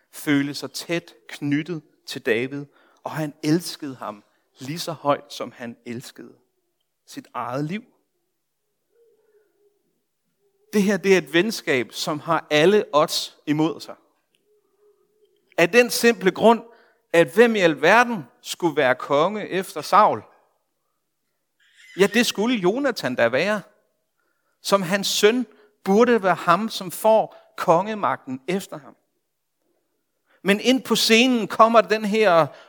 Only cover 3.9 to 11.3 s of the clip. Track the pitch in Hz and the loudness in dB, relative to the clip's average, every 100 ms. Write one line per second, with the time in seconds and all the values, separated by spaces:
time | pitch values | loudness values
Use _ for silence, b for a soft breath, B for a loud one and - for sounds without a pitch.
3.9 | 127 104 104 _ _ _ _ 131 165 175 | -12 -14 -14 _ _ _ _ -12 -10 -10
4.9 | 147 143 139 - - 120 - 117 117 120 | -4 -2 -2 -6 -14 -14 -12 -16 -14 -12
5.9 | 117 - - 113 _ _ _ _ _ _ | -12 -14 -20 -20 _ _ _ _ _ _
6.9 | _ _ - - 123 120 135 151 208 - | _ _ -20 -14 -10 -8 -6 -8 -10 -14
7.9 | _ _ _ _ _ _ _ _ _ _ | _ _ _ _ _ _ _ _ _ _
8.9 | 466 453 _ 440 415 _ 403 403 _ _ | _ _ _ _ _ _ _ _ _ _
9.9 | _ _ _ _ _ _ _ _ 214 196 | _ _ _ _ _ _ _ _ -2 0
10.9 | 196 190 185 147 | 0 2 2 2